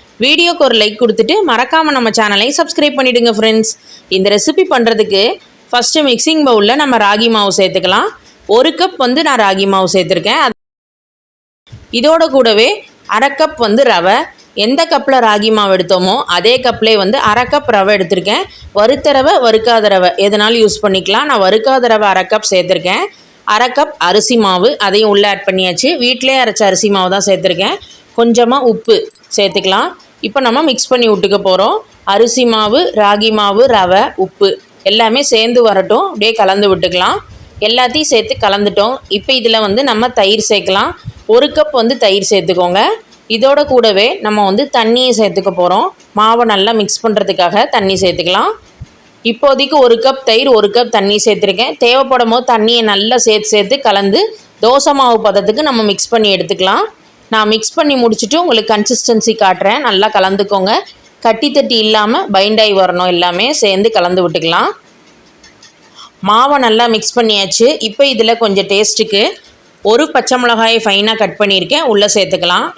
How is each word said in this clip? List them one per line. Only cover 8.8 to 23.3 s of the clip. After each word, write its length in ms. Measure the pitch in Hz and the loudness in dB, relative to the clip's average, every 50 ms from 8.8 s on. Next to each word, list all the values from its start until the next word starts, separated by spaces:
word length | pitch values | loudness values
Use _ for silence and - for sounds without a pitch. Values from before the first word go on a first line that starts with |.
கப் 180 | 349 370 - - 262 | -2 -4 -2 -2 -2
வந்து 180 | 240 254 302 330 302 | -2 0 0 0 0
நான் 120 | 262 233 208 | 0 2 2
ராகி 220 | 196 196 190 196 196 196 | 0 0 0 0 0 0
மாவு 140 | 190 185 180 - | 0 0 0 0
சேர்த்துருக்கேன். 480 | 190 175 160 185 170 156 202 247 320 294 | 0 0 -2 -2 -2 -2 -2 0 0 0
அது, 120 | 247 214 _ _ _ _ _ _ _ _ _ _ _ _ _ _ _ _ _ _ _ _ _ _ _ - - - - - 233 | -2 -2 _ _ _ _ _ _ _ _ _ _ _ _ _ _ _ _ _ _ _ _ _ _ _ -20 -20 -14 -8 -4 0
இதோட 220 | 240 302 320 330 330 311 262 | 0 2 2 2 2 2 2
கூடவே 320 | 269 247 226 208 208 233 302 415 427 - - _ _ _ - 196 | 2 2 2 2 2 2 2 0 -4 -10 -16 _ _ _ -6 -2
அரை 140 | 220 254 277 277 - | -2 0 0 0 0
கப் 160 | 320 311 - - 233 | -2 -2 -2 -2 -2
வந்து 160 | 214 208 247 277 240 208 | 0 2 2 2 2 2
ரவை. 260 | 175 170 185 208 262 339 - - - - _ - 208 208 | 2 2 2 0 0 -2 -6 -12 -20 -20 _ -6 -4 -2
எந்த 180 | 226 269 302 330 320 | 0 0 0 0 0
கப்பில் 240 | 320 262 - - 269 254 233 | -2 -2 0 0 2 2 2
ராகி 240 | 220 208 208 208 220 220 | 2 2 2 0 0 0
மாவு 160 | 214 202 196 190 | 0 2 2 0
எடுத்தோமோ 380 | 185 180 170 190 180 185 185 208 254 - - 175 | 0 0 0 0 0 0 0 -2 -2 -2 -4 -2
அதே 180 | 180 175 226 247 254 247 | 0 2 2 2 2 0
கப்லேயே 340 | 247 233 240 220 220 220 208 | -2 -2 0 0 2 2 2
வந்து 160 | 190 190 240 277 - | 0 0 -2 0 0
அரை 160 | 214 208 240 247 240 | 0 0 0 0 -2
கப் 180 | 294 294 285 - 226 | -2 -2 -2 0 0
ரவை 160 | 202 190 202 208 | 2 2 2 0
எடுத்திருக்கேன். 440 | 196 185 165 202 180 170 196 220 311 392 - - - - - - | 0 0 -2 -4 -2 -2 -2 -4 -4 -6 -8 -14 -20 -18 -6 0
வறுத்த 340 | 202 208 233 285 - - 294 277 | 0 2 2 2 0 0 0 2
ரவை, 160 | 269 262 302 403 311 247 | 2 2 2 2 2 2
வறுக்காத 460 | 226 220 220 226 247 233 226 214 202 196 | 2 2 2 2 0 0 2 2 2 2
ரவை 160 | 185 180 180 - - 196 | 2 2 0 0 0 0
எதனாலும் 360 | 202 208 208 208 220 233 233 220 | 0 0 0 0 0 2 2 2
யூஸ் 120 | 202 202 - | 2 0 0
பண்ணிக்கலாம். 460 | 214 202 190 190 165 190 202 233 285 302 | -2 -2 -2 -2 -2 -2 -2 -2 0 0
நான் 120 | 262 214 190 | 0 0 2
வறுக்காத 460 | 185 214 220 220 262 269 262 240 233 | 2 2 2 2 0 0 2 2 2
ரவை 160 | 220 214 214 202 190 | 2 2 2 0 0
அரை 100 | 185 185 185 | 0 0 -2
கப் 160 | 220 214 - - | -2 -2 -2 0
சேர்த்துருக்கேன். 540 | 196 180 170 170 185 165 165 180 196 277 370 - - - - _ | 0 0 0 0 -2 -2 -2 -4 -4 -4 -4 -8 -10 -16 -20 _